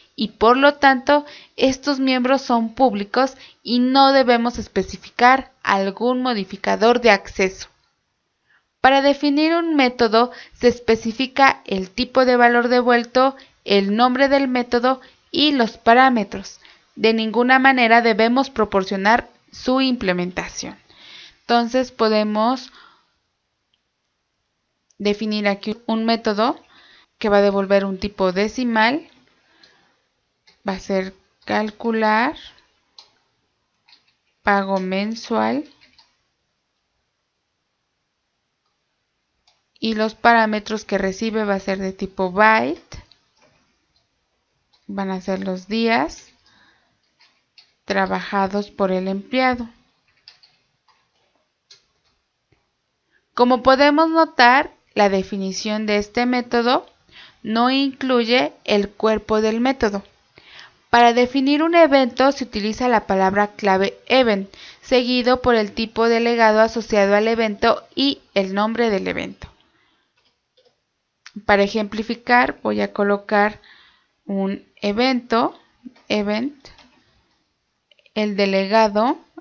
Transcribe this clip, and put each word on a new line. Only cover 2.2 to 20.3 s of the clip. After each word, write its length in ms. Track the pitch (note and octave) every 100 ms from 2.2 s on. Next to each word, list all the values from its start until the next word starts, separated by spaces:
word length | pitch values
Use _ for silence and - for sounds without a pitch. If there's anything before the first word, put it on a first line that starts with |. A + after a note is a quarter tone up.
| B3 C4+
son 320 | C4+ A#3 A3+
públicos 640 | - C4 G3+ G3+ B3 C4+ - - _
y 160 | - B3
no 320 | B3 C4+ C4+
debemos 480 | C4+ A#3+ A#3+ A#3 A#3
especificar 920 | - G3 F#3+ - - - A#3+ C4+ C4 _
algún 580 | - G3 G3 F#3+ A#3 B3+
modificador 760 | B3+ A3 F#3+ - G3 F#3+ A3 A3+
de 120 | A3+
acceso. 580 | G3 - - F#3+ F#3+ - _ _ _ _ _ _ _ _ _ _ _
Para 200 | B3+ C4+
definir 520 | C#4 C#4+ D4 C#4+ D#4
un 220 | E4+ E4+ D4
método 560 | B3+ B3 A3+ A3+ B3 - - -
se 80 | A#3+
especifica 920 | A#3 - A3+ A3+ A3+ C4 - C4+ - -
el 240 | F#3+ F#3+
tipo 360 | - B3 C4 B3+
de 100 | B3
valor 320 | A#3+ A#3+ A#3+
devuelto, 680 | B3 B3 A#3+ A#3 B3+ C4+ C4+ - _
el 320 | - G3+ G3 G#3
nombre 320 | B3+ B3+ C#4
del 220 | C#4 C4+
método 500 | B3 A#3+ A#3+ B3+ C4 - _ _
y 220 | - D4+
los 240 | C#4 A3+ -
parámetros. 840 | - A#3+ C4 A#3 G3+ - - - - _ _ -
De 160 | A3
ninguna 440 | A3+ A3 G#3+ B3 C4
manera 440 | C4+ B3+ A3+ A#3
debemos 480 | A#3 G#3 A3+ B3 C4+
proporcionar 800 | - G#3+ G3 F#3+ G3 G3+ A#3+ - _ _
su 300 | - - C4
implementación. 960 | C4 B3 F#3+ F3+ F3+